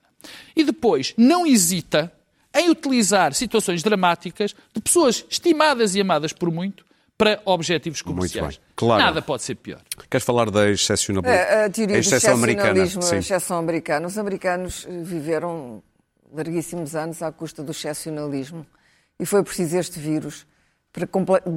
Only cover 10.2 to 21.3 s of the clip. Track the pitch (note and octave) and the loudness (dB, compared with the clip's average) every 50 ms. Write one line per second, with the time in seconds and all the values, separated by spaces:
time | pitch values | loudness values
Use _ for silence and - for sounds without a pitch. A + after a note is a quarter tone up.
10.2 | - - B2 A#2+ A#2 G#2+ F#2+ G#2+ G#2 G2+ G2+ F#2 - - G#2+ F#2 - - G2+ F#2+ | 0 2 2 2 2 2 4 4 4 4 4 2 0 0 0 0 0 0 -2 0
11.2 | F2+ B3+ A#3+ F3+ F#3 - G3 A3 G#3+ G#3 F3 A3+ A3 F#3 G#3 A2+ G#2+ - - B2+ | 2 2 4 4 4 4 2 2 2 2 0 -2 -2 0 0 0 2 2 2 2
12.2 | - - B2+ A#2 A#2+ B2 A#2 G2+ G2+ G#2 G2 F#2+ F#2+ - F#3+ F#3 F3 F3 E3+ - | 4 4 4 4 4 2 2 2 2 2 2 2 2 0 -2 -2 -2 -2 0 -2
13.2 | - - G3 F3+ - - F#3 E3+ E3 E3 E3 D#3+ - - D#3 D3 E3 F3+ F#3+ G#3+ | -2 -2 -2 -4 -2 -2 -4 -4 -2 -2 -4 -4 -4 -2 -4 -4 -4 -4 -6 -6
14.2 | G#3+ G3+ G3 F3+ - F#3 F3+ F3+ F#3 F3+ F3+ - - - F3+ F3 E3 F#3 F3 E3 | -6 -6 -6 -4 -2 -2 -2 -2 -4 -8 -10 -12 -14 -12 -12 -12 -10 -8 -8 -6
15.2 | C#3 D#3+ E3 D#3 D#3+ F3 E3+ E3 C#3 A#2+ A2+ G2 - _ _ _ _ _ _ _ | -4 -2 -2 -2 -2 -4 -6 -8 -10 -12 -16 -18 -20 _ _ _ _ _ _ _
16.2 | _ _ C3 D3+ D#3 E3 E3 F3 D#3 - F3 F3 E3 C#3 E3 D#3+ D#3 E3 D#3+ E3+ | _ _ -12 -10 -8 -4 -4 -4 -6 -6 -8 -10 -8 -8 -8 -8 -8 -8 -8 -8
17.2 | F3 D#3 D#3 - E3+ D#3 - - D3 C3+ D#3 - - D3+ D3+ - - E3 D#3 D3+ | -10 -10 -8 -10 -12 -12 -12 -12 -12 -10 -10 -10 -8 -8 -10 -8 -10 -10 -8 -8
18.2 | D3 D3 C#3+ C3+ C3 C#3 E3+ E3 C#3+ - _ _ _ _ _ _ _ _ _ - | -6 -6 -6 -6 -8 -8 -12 -16 -16 -18 _ _ _ _ _ _ _ _ _ -10
19.2 | F3+ - G3+ G3+ F3+ - - - F3+ D3 E3 F3+ E3 - - E3 C#3+ D#3 D#3 D#3 | -4 0 0 0 0 0 -2 -4 -4 -2 -2 -2 -4 -4 -8 -10 -6 -4 -4 -4
20.2 | D3+ D3 D3 - - _ _ _ _ _ _ _ _ _ _ E3+ F3 - - G3 | -4 -8 -12 -14 -18 _ _ _ _ _ _ _ _ _ _ -10 -8 -4 -2 -2
21.2 | F3+ F#3 | 0 2